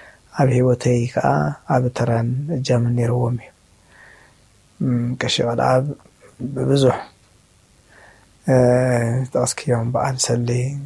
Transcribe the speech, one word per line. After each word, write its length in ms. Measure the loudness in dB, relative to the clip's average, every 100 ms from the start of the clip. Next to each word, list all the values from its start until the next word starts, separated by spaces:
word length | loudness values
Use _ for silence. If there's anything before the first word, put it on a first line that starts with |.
| -20 -20 _
ኣብ 140 | 0 2
ህይወተይ 520 | 4 2 2 2 0 0
ከዓ 200 | 0 0 0 -2 -6 -2
ኣብ 140 | 0 0
ተራን 380 | -2 -2 0 0 -4 -4
እጃምን 420 | -6 0 0 2
ነይርዎም 440 | 0 0 0 -2 -4
እዩ። 120 | -8 _ _ _ _ -20 -20 -20 -20 _ _ _ _ -6
እም፣ 240 | -2 0 -2 -4
ቀሺ 200 | -4 0
ቃል 180 | 0 0
ኣብ 220 | 2 2 0 -8 -14 _ -20 -12 -10
ብብዙሕ፣ 520 | -4 0 4 4 2 -8 _ _ _ _ _ _ _ _ -20 -20 -20 _ _ 2
እ፣ 100 | 4 4 4 2 0 0 -2
ዝጠቐስክዮም 680 | -2 -2 -2 -4 -2 -2 0
በዓል 280 | -2 -2 -4
ሰሊ፣ 300 | -2 -2 0 -2 -4 -6